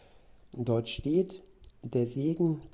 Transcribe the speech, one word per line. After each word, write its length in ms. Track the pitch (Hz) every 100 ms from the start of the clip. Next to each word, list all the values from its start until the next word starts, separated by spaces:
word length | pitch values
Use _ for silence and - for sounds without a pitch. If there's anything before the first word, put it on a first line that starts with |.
| - - - - -
Und 160 | - 120
dort 200 | 117 117
steht: 540 | - 139 165 185 - - - - -
„Der 240 | 127 127 120
Segen 560 | 123 147 165 170 151 -